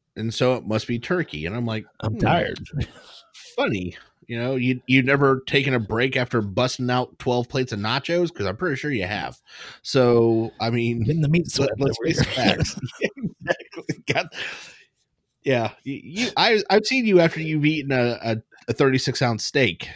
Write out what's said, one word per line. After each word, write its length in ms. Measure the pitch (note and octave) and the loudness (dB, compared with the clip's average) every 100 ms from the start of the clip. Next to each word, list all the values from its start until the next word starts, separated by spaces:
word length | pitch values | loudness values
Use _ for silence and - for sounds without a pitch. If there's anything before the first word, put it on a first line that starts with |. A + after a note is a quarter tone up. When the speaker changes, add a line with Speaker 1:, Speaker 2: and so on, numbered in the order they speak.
| _ - | _ -6
Speaker 1:
and 180 | A2+ | -6
so 200 | - B2+ A#2+ | 0 0 0
it 100 | F#2+ | -2
must 220 | A2 - | -2 -2
be 100 | A#2 | -6
turkey." 480 | - F3+ - D2+ E2 | -2 -4 -4 -6 -6
And 80 | |
I'm 120 | A#2 A#2 | -4 -4
like, 180 | A2 - - | -4 -8 -8
Speaker 2:
I'm 140 | A2 | -6
Speaker 1:
"Hmm, 60 | G3 | 0
Speaker 2:
tired. 400 | - E3+ - - - C#3+ - - - - _ - - - | 2 2 0 -6 -8 -6 -6 -8 -20 -20 _ -20 -10 -4
Speaker 1:
funny." 400 | C4+ G2+ F2+ - - _ - | -2 -2 -6 -10 -20 _ -10
You 100 | A#2 | -6
know, 160 | B2 C3+ | -4 0
you, 240 | B2 B2+ - | 0 -2 2
you've 160 | C3+ C3 | 2 4
never 360 | C#3 C#3 C3 - | 4 4 2 2
taken 280 | C#3+ C3+ | 0 2
a 60 | B2 | 0
break 360 | G#2+ A#2 C3 C3 | 0 -2 0 0
after 240 | B2 A#2+ | 0 0
busting 480 | G#2 F#2+ B2+ - B2 | 0 0 -2 -2 0
out 300 | B2 B2 - | 0 -2 -4
twelve 300 | C3+ B2 A#2+ | -2 0 0
plates 240 | C3+ B2+ | -4 -4
of 60 | G#2 | -4
nachos? 540 | G#2+ C3 - F3 F3 | -2 -2 0 0 0
'Cause 120 | - G#2 | -2 -4
I'm 100 | G#2+ | -2
pretty 220 | F3+ C3+ | -4 -4
sure 140 | D3 | -4
you 140 | A#2+ F#2 | -4 -2
have. 280 | G2+ C2 - _ - - - | -4 -6 -10 _ -20 -20 -14
So, 720 | - C3+ A#2+ A#2 A2+ A2+ A2+ - | 0 4 6 6 4 2 0 -4
I 80 | A2+ | -2
mean, 340 | A#2 A#2 A#2 | 0 0 0
Speaker 2:
Getting 160 | A2+ D#3+ | 0 2
the 60 | D3 | 2
meat 200 | E3+ D#3+ | 2 0
Speaker 1:
let, 40 | |
Speaker 2:
sweats 220 | - G#2+ A2 | 0 -2 0
Speaker 1:
let's 180 | C#3 - | -2 0
Speaker 2:
over 80 | C3+ | -2
Speaker 1:
face 120 | - | 0
Speaker 2:
here. 340 | - C3 A2 G2 | 0 2 0 2
Speaker 1:
facts. 200 | - - - - | -2 -4 -10 -6
<laughs> 0 | |
Exactly. 1040 | G#3 - G#3+ - - - - - - - - | -6 -6 -10 -8 -6 -6 -6 -12 -10 -8 -2
Got, 200 | C#3 F3 - - - - - _ _ _ _ _ _ | -2 -4 -10 -12 -12 -18 -20 _ _ _ _ _ _
yeah, 280 | C#3+ A#2+ A2 - | 0 0 0 -6
you, 160 | C3 C3+ | -10 -10
you, 280 | - F#3 B3 C#3 | -10 -6 -4 2
I, 240 | G#3 G#3+ - | 2 2 4
I've 160 | G3+ G#3+ | 2 4
seen 200 | C4 A3 | 0 6
you 140 | F#3 | 6
after 220 | E3 D#3+ | 6 2
you've 240 | D#3+ D3+ D3+ | -2 2 2
eaten 260 | D#3 C#3 | 2 0
a, 260 | C3 A#2+ A#2 | 2 2 0
a, 160 | A2+ A2+ - - - | -2 -4 -6 -12 -6
a 40 | |
thirty-six 480 | A#2 C#3 C3 - - | 2 4 4 0 0
ounce 220 | B2 G#2+ | -2 -2
steak. 460 | - - A#2 - - | -2 0 0 0 -10